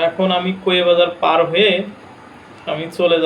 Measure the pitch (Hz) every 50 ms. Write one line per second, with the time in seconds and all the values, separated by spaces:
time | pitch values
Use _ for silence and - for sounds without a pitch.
0 | 165 170 165 190 190 190 180 180 180 185 190 - - 190 180 180 175 175 175 175
1 | 175 175 170 - - 160 160 165 165 160 160 180 214 208 180 180 208 208 - -
2 | - - - - - - - - - - - - - - 156 151 165 175 - -
3 | 175 170 170 165 160